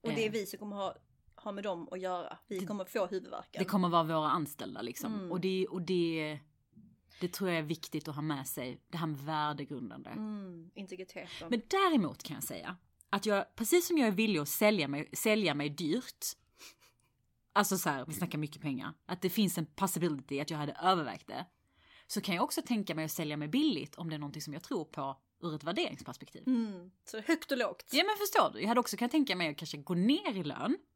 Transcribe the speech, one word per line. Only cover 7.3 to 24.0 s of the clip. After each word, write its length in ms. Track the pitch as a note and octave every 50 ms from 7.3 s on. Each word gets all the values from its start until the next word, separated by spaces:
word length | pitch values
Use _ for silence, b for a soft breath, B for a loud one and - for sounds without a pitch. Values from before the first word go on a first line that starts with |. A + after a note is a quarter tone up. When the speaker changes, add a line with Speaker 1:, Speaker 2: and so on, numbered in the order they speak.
| F3+ - G3+ F#3
Speaker 2:
jag 100 | F3 E3
är 40 | D#3
viktigt 440 | D3 E3 D#3+ - - - D3+ - D#3+
att 80 | C#3+
ha 60 | D3+
med 260 | - D#3 D3+ C3+ B2+ -
sig. 340 | - - B2 B2+ A#2+ - _ _
Det 60 | - E3
här 100 | E3+ D#3+
med 120 | D3+ C#3
värdegrundande. 920 | C#3 D3+ D#3+ D3+ D3+ D3+ D3 D3 D3 C3+ D3 B2+ A#2+ G#2 - - - -
Speaker 1:
Mm, 600 | - G#3+ G#3+ G#3+ G#3+ G#3 G3 F#3 F3 E3+ E3 F3 _
integriteten. 720 | - G3 F#3 F#3 F#3 F#3 - - F#3 - F3 - - - -
Speaker 2:
Men 120 | A#3+ A#3 - -
däremot 560 | - F#4+ G4 F#4 E4 C4+ F#3 D3 D3+ - -
kan 120 | - D#3
jag 80 | - -
säga 340 | - - F2 - - F3+ F3+ _ _ _ _ - _
att 160 | - G3+ G3
jag, 300 | G#3+ G#3 G3 - - _
precis 320 | - A#3 G#3+ - F4+ F4 -
som 100 | F4 D#4
jag 100 | C4 A3
är 40 |
villig 280 | G3 F3+ A3+ A3 G3+ D#3
att 100 | D3 C#3+
sälja 380 | - - A3 G#3 G#3+ G3 D3 C#3
mig, 220 | C#3+ C#3+ - - -
sälja 400 | - - A3+ G#3+ A3 G#3 E3 C#3+
mig 160 | C#3+ D3 D3
dyrt, 560 | D3 D3 F3+ D3 E3 B3 C4 - - _ - - - _ _ _ B B B B B B B B B B B B _ _ _ _ _ _ _ _ _
alltså, 240 | G3 G#3 - G3 F3+
så 120 | - E3+
här, 160 | C#3+ C3+ B2+
vi 80 | - D#3
snackar 240 | - F3+ F3 - D3+
mycket 240 | D3+ D3 - -
pengar, 320 | - D3 C3+ A#2+ - - - _ _
att 160 | - F3 F3+
det 80 | - F#3
finns 280 | - - G#3+ F3 - -
en 80 | D#3+
possibility 720 | - _ - G3 F#3 - E3+ D#3+ F3 D3+ C3+ C3+ - C#3 C#3
att 100 | D3 -
jag 60 | E3+ D3+
hade 140 | D3 C#3+ -
övervägt 540 | - - F#3 F#3+ F3 D3+ B2 G#2 - - -
det, 180 | - B2+ F3 - _ _ _ b b b b b b b b b
så 140 | - G#3
kan 140 | G3 - F#3
jag 80 | E3+ A3+
också 180 | D4 - -
tänka 340 | - - B3 A3 G3+ - D#3+
mig 100 | D#3+ D#3
att 60 | D#3
sälja 260 | - - E3 D3+ D3+ D3
mig 100 | D3+ D3+
billigt 480 | D3+ C4 D4+ D#4+ A3+ D3 C3 C#3 -
om 140 | -